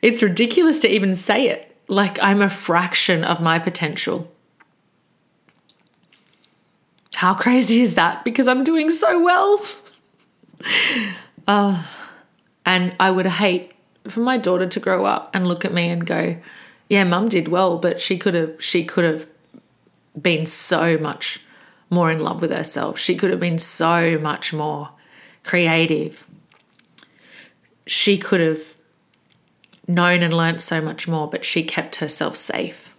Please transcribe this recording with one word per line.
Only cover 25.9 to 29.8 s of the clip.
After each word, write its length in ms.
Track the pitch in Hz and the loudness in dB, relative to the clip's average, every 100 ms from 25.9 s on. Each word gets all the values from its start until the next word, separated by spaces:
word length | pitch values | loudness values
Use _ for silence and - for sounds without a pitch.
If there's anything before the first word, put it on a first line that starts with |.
| 156 156 - - - _ _ _ _ _ _ _ _ _ - - _ _ _ - | 0 -4 -10 -20 -20 _ _ _ _ _ _ _ _ _ -20 -20 _ _ _ -6
She 300 | - - 196 | -2 2 0
could 240 | - 185 | 2 2
have 200 | 160 156 - - _ _ _ _ _ _ _ _ _ _ | 2 0 -8 -20 _ _ _ _ _ _ _ _ _ _